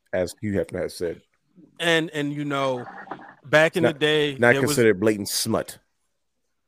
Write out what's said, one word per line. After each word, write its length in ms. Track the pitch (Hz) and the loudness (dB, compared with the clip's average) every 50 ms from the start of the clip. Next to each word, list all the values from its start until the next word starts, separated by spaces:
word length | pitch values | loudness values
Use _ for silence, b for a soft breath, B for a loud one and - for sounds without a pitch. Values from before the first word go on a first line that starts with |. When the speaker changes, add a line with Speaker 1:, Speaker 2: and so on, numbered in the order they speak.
| _ _ | _ _
Speaker 1:
as 240 | - 92 92 82 - - | -4 -4 -4 -4 -6 -8
Hugh 120 | - 107 98 | -8 -4 -4
Hefner 280 | 92 82 - 90 87 | -4 -4 -4 -6 -8
has 140 | 80 80 - - | -8 -8 -8 -6
said. 240 | 90 82 80 - _ _ _ _ _ _ _ _ - _ _ - | -8 -8 -8 -8 _ _ _ _ _ _ _ _ -20 _ _ -6
Speaker 2:
And, 300 | 170 170 165 160 160 170 | -2 0 0 0 0 -2
and, 240 | - 151 147 143 147 | -6 -6 -6 -6 -6
you 100 | 147 147 | -6 -6
know, 420 | 143 143 139 139 135 127 123 123 - - - - - - - - - - _ - | -4 -4 -2 -2 -2 -4 -6 -8 -12 -16 -18 -16 -16 -18 -18 -18 -20 -20 _ -4
back 320 | 131 147 151 156 165 - 180 | 2 4 4 4 4 2 2
in 60 | 165 | 0
Speaker 1:
Not, 100 | - 156 | 0 0
Speaker 2:
the 60 | 135 | 0
day, 360 | 151 151 151 156 147 147 135 131 | 0 0 2 2 0 -2 0 2
Speaker 1:
not 160 | 117 120 127 | 4 6 6
Speaker 2:
it 60 | 139 | 6
was 100 | 135 107 | 4 0
Speaker 1:
considered 280 | - - 117 110 101 90 | 2 4 4 4 4 4
blatant 300 | 104 110 110 101 101 - | 2 0 0 0 -4 -6
smut. 480 | - - - 113 107 82 - - - - _ _ _ _ _ _ _ _ _ _ _ _ _ _ _ _ _ | -6 -4 -2 -2 -2 -2 -2 -4 -12 -20 _ _ _ _ _ _ _ _ _ _ _ _ _ _ _ _ _